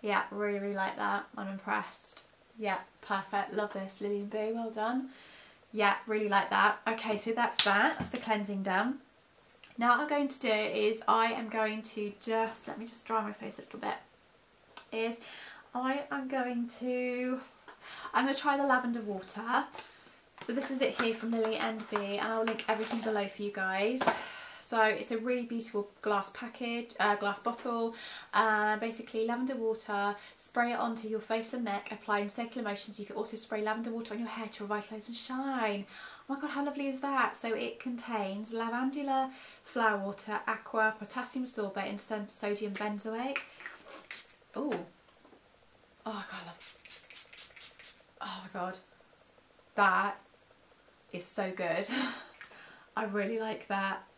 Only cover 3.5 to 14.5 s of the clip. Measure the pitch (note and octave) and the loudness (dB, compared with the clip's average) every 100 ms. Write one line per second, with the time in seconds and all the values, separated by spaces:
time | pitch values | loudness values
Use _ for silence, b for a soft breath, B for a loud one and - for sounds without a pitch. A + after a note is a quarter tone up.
3.5 | G3 G#3 G3 G3 - G3+ G3+ G3+ G#3+ G#3+ | 0 -2 -2 -6 -4 0 0 -2 -2 -2
4.5 | A3+ A3+ A3 A3 B3+ C4 B B B B | -2 -2 0 0 0 -2 B B B B
5.5 | B - G#3+ G3+ G3 - G#3+ G#3 G3 F#3 | B -10 4 4 4 0 0 4 4 6
6.5 | G3 G3+ - - A3+ A3 G#3 A3+ A3+ A#3+ | 6 6 6 0 -2 0 0 0 2 2
7.5 | - G#3 G3 C4 - B3+ - - G#3+ G3+ | 6 8 8 6 2 -4 -4 0 0 0
8.5 | G3 F#3+ F#3 A3+ C#4 - - - - - | -2 0 2 2 -2 -8 -20 -20 -20 -20
9.5 | - - - A#3 A#3+ D4 D4 C#4+ - A#3+ | -20 -18 -2 4 4 4 2 2 2 4
10.5 | G#3+ G#3+ A3 G#3+ A3 - A3+ A3+ A3+ A3+ | 2 2 4 2 2 4 4 4 2 -2
11.5 | A3 G#3+ G#3+ A3 - G#3 G3+ - A3 A3+ | 0 0 0 -6 -4 -6 -6 0 2 2
12.5 | A3+ - - A#3 - - A3+ G#3 G#3 G#3+ | -2 -8 -8 -10 -12 -2 0 0 -6 -10
13.5 | G3+ - - G3+ - - - - - - | -10 -12 -8 -6 -6 -8 -20 -20 -20 -20